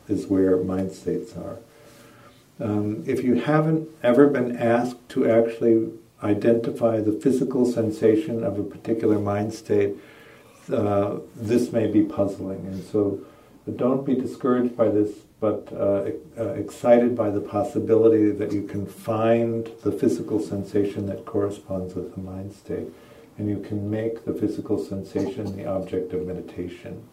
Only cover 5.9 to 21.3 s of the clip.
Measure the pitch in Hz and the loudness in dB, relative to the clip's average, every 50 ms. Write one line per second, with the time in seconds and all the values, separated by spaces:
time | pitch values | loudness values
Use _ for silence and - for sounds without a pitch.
5.9 | - - - _ _ - - 104 104 101 - 120 113 113 - - - - 120 113 | -6 -10 -16 _ _ -4 -2 0 0 2 4 4 4 4 2 -2 -2 0 0 2
6.9 | 113 113 104 104 101 - - 139 123 - - 120 131 127 123 120 - 117 110 104 | 2 2 0 0 0 2 2 2 2 2 0 0 0 2 2 2 2 0 0 -2
7.9 | 104 - 113 107 107 107 - - 120 113 95 98 98 104 98 - - - - - | 0 2 4 4 4 4 2 0 -2 -2 -2 -2 -2 -4 -4 -6 -8 -8 -4 -2
8.9 | 113 - - 110 104 104 101 101 101 101 107 110 110 - - - 104 101 101 101 | -2 0 2 2 2 2 0 0 0 0 -2 -4 -6 -8 -4 0 2 2 2 2
9.9 | 101 - - - - - - - - - - - - - - - 127 117 104 104 | -2 -6 -12 -20 -20 -20 -20 -20 -20 -20 -20 -20 -20 -20 -8 -4 -2 -2 0 2
10.9 | 101 101 101 101 - - - - - 120 113 101 120 120 - - - 113 104 101 | 2 2 0 0 -2 -6 -10 -12 -12 -8 -2 2 2 2 2 2 0 0 0 2
11.9 | 101 107 - - - - 98 92 - - 101 95 95 90 90 98 95 92 87 - | 4 4 2 2 2 0 0 0 -2 -4 -8 -8 -8 -8 -8 -10 -10 -10 -8 -2
12.9 | - 104 101 101 87 76 - - - - - - - - _ - - - 123 123 | 0 0 2 2 0 -4 -8 -14 -20 -20 -20 -20 -20 -16 _ -10 -4 -2 0 0
13.9 | 131 - - 135 131 127 - 117 - - - 127 123 123 120 120 - - 113 104 | 0 0 0 0 0 0 -2 -4 -6 -4 0 0 2 2 2 0 2 2 2 4
14.9 | 101 104 104 - - - - _ _ _ 110 104 101 - - - - - 101 101 | 4 4 2 0 -2 -8 -18 _ _ _ -2 -2 -2 -2 -6 -10 -6 -2 0 2
15.9 | 101 98 - - - - - - - - - 98 98 101 101 - - - - 120 | 2 2 0 -4 -6 -8 -12 -12 -8 -6 -6 -4 -4 -6 -8 -8 -8 0 4 6
16.9 | 120 120 120 123 - 117 110 104 98 101 - - - 104 101 - - 120 104 98 | 8 8 6 4 2 0 0 0 -2 -2 -4 -2 -2 -2 -2 -2 -2 -2 0 2
17.9 | 113 110 113 110 107 107 107 104 95 92 - - 104 101 98 - - 101 98 - | 4 6 6 6 6 6 4 2 2 0 -2 -2 -2 -4 -4 -4 -6 -6 -6 -8
18.9 | - - - - 113 110 110 113 117 117 117 117 113 117 117 - - - - 107 | -10 -10 -6 -4 -2 0 2 4 4 4 2 0 -2 -4 -6 -8 -10 -6 -4 -4
19.9 | - - 139 120 - 117 113 - 107 104 - - 95 98 95 - - 104 101 101 | -2 0 2 2 2 0 -2 -2 -4 -4 -2 -4 -6 -6 -6 -2 0 0 0 0
20.9 | - 104 101 98 95 - - - | -2 -4 -4 -6 -6 -8 -8 -6